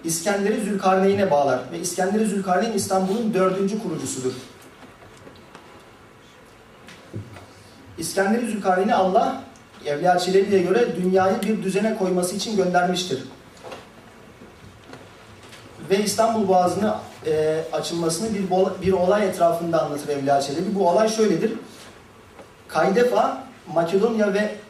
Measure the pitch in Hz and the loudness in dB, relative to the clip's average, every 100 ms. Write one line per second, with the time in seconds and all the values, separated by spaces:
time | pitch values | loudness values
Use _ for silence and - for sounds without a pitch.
0 | 165 160 208 202 202 233 202 196 190 190 | -6 -4 -2 0 0 0 -2 0 2 4
1 | 196 196 196 143 143 - - 170 180 - | 4 2 2 2 2 0 -4 -8 -8 -2
2 | 185 214 214 196 190 185 226 202 - 190 | -2 0 0 -2 0 0 0 -2 0 0
3 | 190 214 220 185 190 190 196 214 170 151 | 0 -2 -2 0 0 0 -2 -2 -6 -6
4 | 131 135 127 - - - - - - - | -6 -6 -6 -8 -16 -20 -20 -20 -20 -20
5 | - - - - - - - - - - | -20 -20 -20 -20 -20 -20 -20 -20 -20 -20
6 | - - - - - - - - - - | -20 -20 -20 -20 -20 -20 -20 -20 -20 -20
7 | - - - - - - - - - - | -16 -14 -14 -18 -20 -20 -20 -20 -20 -12
8 | 160 - 196 226 220 196 190 180 202 202 | -6 0 2 2 0 -4 0 2 2 2
9 | 185 180 - - - - - - 147 147 | 4 2 2 -4 -12 -20 -20 -14 -6 -2
10 | 175 180 180 185 202 196 175 226 240 165 | 2 2 4 2 4 2 4 2 2 0
11 | 185 190 190 214 196 208 185 185 220 - | 2 2 2 0 0 -2 -2 0 -2 0
12 | 185 180 175 202 233 202 180 180 180 175 | 0 0 -2 -4 -4 0 2 2 0 -2
13 | - 131 - - - - - - - - | -4 -6 -8 -18 -20 -20 -18 -18 -18 -20
14 | - - - - - - - - - - | -20 -20 -20 -20 -20 -20 -20 -20 -20 -20
15 | - - - - - - - - 151 196 | -20 -20 -20 -20 -20 -20 -20 -18 -2 0
16 | 214 - 226 226 190 185 180 190 208 - | 0 0 0 2 2 4 4 2 -2 -2
17 | - - 156 156 156 156 160 156 - 170 | -8 -10 -2 0 0 0 -2 -6 -4 -2
18 | 165 165 220 196 185 185 196 - 175 185 | -2 -2 -4 -2 0 2 0 0 0 2
19 | 180 208 196 175 170 170 170 160 143 147 | 2 2 0 2 2 2 0 -2 -2 -6
20 | 143 143 139 139 143 143 196 196 175 208 | -6 -4 0 0 0 -4 -2 0 2 4
21 | 220 220 214 165 220 - - - - - | 2 2 2 2 -2 -4 -12 -20 -20 -20
22 | - - - - - - - 156 175 196 | -20 -20 -20 -20 -20 -20 -6 0 2 4
23 | 240 202 254 269 - - - 165 165 196 | 4 2 0 -2 -12 -20 -6 -2 0 2
24 | 226 220 202 196 208 - - | 2 2 0 0 -2 -4 -14